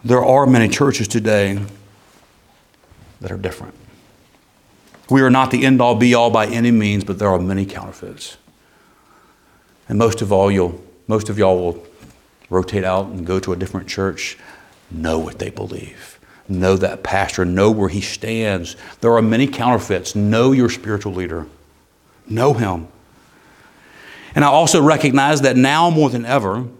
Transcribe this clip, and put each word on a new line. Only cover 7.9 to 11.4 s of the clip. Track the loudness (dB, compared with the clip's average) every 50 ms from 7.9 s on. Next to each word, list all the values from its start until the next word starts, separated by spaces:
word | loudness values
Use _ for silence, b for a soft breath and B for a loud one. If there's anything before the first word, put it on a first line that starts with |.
| -16 -18 -18 -18 -16 -18 -18 -20 -20 _ _ _ _ b b b b b b b b b b b b b b b b b b b b b b b b b b -4
And | 0 0
most | 2 0 0 -2
of | -4 0
all, | 2 2 2 2
you'll, | 2 0 -2 -2 -6 -12 -18 -20 _ _ _ -4
most | -4 -4 -4 -6
of | -4
y'all | 0